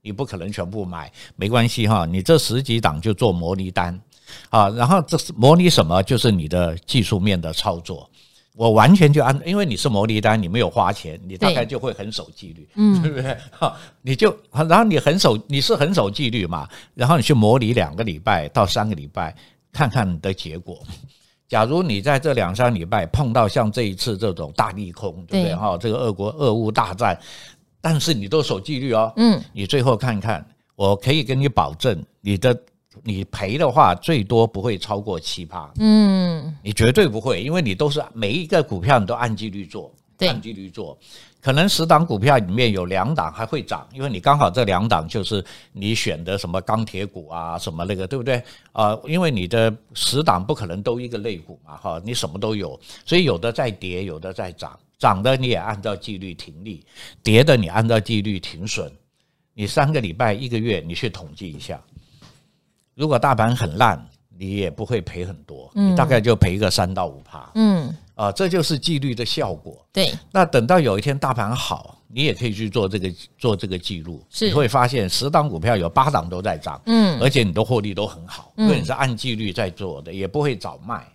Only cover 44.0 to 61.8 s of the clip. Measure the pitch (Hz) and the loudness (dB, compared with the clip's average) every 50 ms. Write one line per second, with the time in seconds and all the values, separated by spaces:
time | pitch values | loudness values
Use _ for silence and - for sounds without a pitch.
44 | 135 139 110 90 - 139 143 147 131 90 90 127 120 101 92 90 107 117 104 82 | -8 -6 -6 0 2 2 4 4 4 2 2 0 0 2 0 0 2 0 0 0
45 | 78 85 - 113 92 - 107 98 92 - - - - _ _ 95 98 107 113 110 | -2 -4 -6 -6 -4 -2 -4 -4 -4 -8 -18 -20 -20 _ _ -6 -4 -2 -2 -2
46 | - 110 82 73 82 87 98 95 - 87 85 95 87 - 110 113 110 - - 92 | -2 -4 -4 -6 -6 -6 -6 -4 -4 -4 -4 -4 -2 -2 -2 -2 -2 -4 -6 -10
47 | 101 95 _ 92 78 76 82 85 82 85 82 85 - 104 80 80 87 95 104 92 | -10 -10 _ -16 -16 -12 -10 -10 -8 -8 -8 -8 -8 -8 -8 -8 -6 -4 -4 -6
48 | 95 92 135 131 117 135 127 120 - - - - _ _ _ 110 107 104 107 - | -6 -6 -6 -6 -2 -2 -2 -2 -4 -10 -20 -20 _ _ _ 0 0 0 0 -4
49 | - 151 160 180 180 160 127 101 90 87 117 113 113 113 107 - _ _ - - | -6 -4 -2 0 0 0 0 -2 -4 -2 0 2 2 2 0 -4 _ _ -8 -4
50 | - - 120 139 156 151 95 90 95 107 151 - - 85 85 98 101 127 117 123 | -4 -2 -2 0 2 2 2 2 0 -4 -4 -6 -6 -8 -8 -4 -4 -4 -4 -4
51 | 123 117 117 104 101 117 101 82 80 - 87 _ _ 80 76 73 - 98 82 82 | -6 -8 -10 -8 -8 -8 -8 -8 -12 -20 -20 _ _ -20 -20 -12 -10 -8 -8 -8
52 | 90 110 120 - - 80 76 101 113 110 110 104 95 78 65 - _ - - - | -8 -8 -6 -6 -6 -6 -6 -6 -4 -4 -4 -4 -6 -8 -12 -14 _ -20 -20 -18
53 | _ - 160 180 185 139 107 85 101 117 110 - 139 117 101 - 92 92 90 90 | _ 0 2 2 2 2 0 -2 -2 -4 -4 -2 -4 -4 -6 -8 -10 -10 -8 -8
54 | 98 95 78 80 85 95 92 - 104 90 85 - - 64 62 - _ _ _ _ | -8 -8 -10 -12 -12 -14 -10 -10 -10 -12 -12 -14 -16 -16 -16 -20 _ _ _ _
55 | - 123 101 95 104 127 135 131 131 123 113 - 92 110 107 98 95 110 101 95 | 2 2 2 4 2 2 2 2 0 0 0 -2 -2 -6 -8 -6 -6 -8 -8 -8
56 | - - 104 92 95 92 87 - - - 73 80 95 110 92 71 _ _ _ - | -10 -14 -12 -12 -12 -14 -14 -16 -18 -20 -20 -18 -16 -16 -16 -16 _ _ _ -20
57 | - - - _ _ 113 107 113 139 160 139 120 98 82 87 110 113 113 117 110 | -20 -20 -20 _ _ 6 6 6 8 8 4 4 2 0 0 0 2 2 2 0
58 | 101 - 117 104 101 110 101 90 - - - 78 92 104 - - 82 71 67 _ | 0 0 -2 -2 -2 -2 -6 -6 -8 -12 -12 -12 -10 -8 -6 -6 -8 -10 -12 _
59 | _ _ _ _ _ _ _ _ _ _ _ - 104 101 - 160 147 143 156 139 | _ _ _ _ _ _ _ _ _ _ _ -6 -6 -2 0 2 2 2 2 0
60 | 113 87 80 104 127 110 101 107 135 123 117 110 110 117 101 87 76 82 85 - | -2 -2 -2 -2 0 0 0 -2 -4 -4 -4 -2 -2 -2 -2 -4 -4 -8 -8 -6
61 | - 110 - - 78 73 73 - 98 85 73 71 - - 85 67 | -6 -6 -6 -10 -18 -18 -16 -14 -14 -14 -14 -14 -12 -12 -14 -14